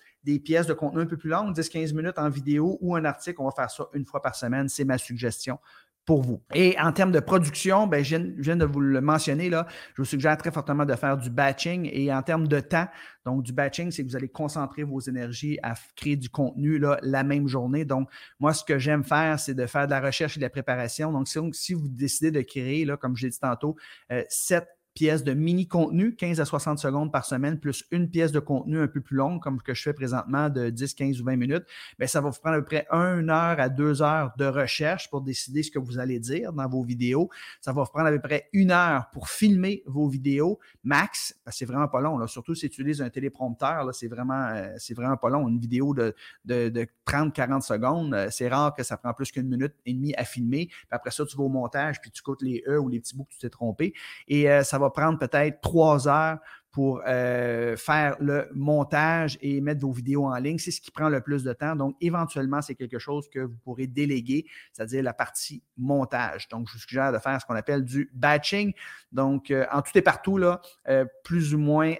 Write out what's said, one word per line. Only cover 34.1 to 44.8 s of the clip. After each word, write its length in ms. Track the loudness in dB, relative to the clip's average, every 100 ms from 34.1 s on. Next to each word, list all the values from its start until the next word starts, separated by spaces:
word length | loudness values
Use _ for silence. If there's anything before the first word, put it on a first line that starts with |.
| 2 0 -2
de 60 |
recherche 640 | 0 0 0 0 -2 -2 -4
pour 100 | -6
décider 440 | -6 -6 -4 -4
ce 80 | -2
que 80 | -4
vous 180 | -4 -4
allez 220 | -2 -4
dire 320 | -2 -4 -4
dans 160 | -4 -2
vos 160 | -2
vidéos. 440 | -2 0 2 2 0 -4 -20 -12
Ça 120 | -4
va 100 | -2
vous 80 | -2
prendre 160 | 0 2
à 60 |
peu 80 | 2
près 280 | 0 -2 0
une 180 | 4 6
heure 400 | 6 4 2 -2
pour 160 | -10 -8
filmer 540 | 2 4 6 4 -2 -4
vos 200 | 0 0
vidéos, 540 | 2 2 2 2 0 -8 _
max, 560 | 2 4 2 -2 -10 -12
parce 120 | -14 -10
que 20 |
c'est 60 |
vraiment 240 | -4 -2 0
pas 120 | 0
long, 160 | 0 -2
là. 120 | -4
Surtout 260 | -6 -8
si 160 | -6 -6
tu 120 | -4
utilises 200 | -4 -2
un 80 | -4
téléprompteur, 760 | -4 -6 -4 -6 -2 -2 -2
là, 80 | -4
c'est 140 | -6 -8
vraiment, 400 | -6 -4 -2 -2
euh, 240 | -4 -6
c'est 160 | -10